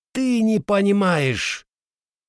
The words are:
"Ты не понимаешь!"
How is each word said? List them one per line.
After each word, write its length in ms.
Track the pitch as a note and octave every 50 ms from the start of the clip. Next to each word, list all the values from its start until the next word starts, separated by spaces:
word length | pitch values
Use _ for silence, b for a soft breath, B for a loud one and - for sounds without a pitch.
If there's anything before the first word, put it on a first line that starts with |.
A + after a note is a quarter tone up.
| _ _
"Ты 300 | - B3+ C4 B3+ B3 A#3
не 160 | A3 A3 A3 G3+
понимаешь!" 1040 | - - G#3 G3 G3 G3+ G3+ G3+ G3 F#3 F3 D#3 C#3 C3 A#2 F#2+ - - - - - _ _ _ _ _ _ _ _ _ _ _ _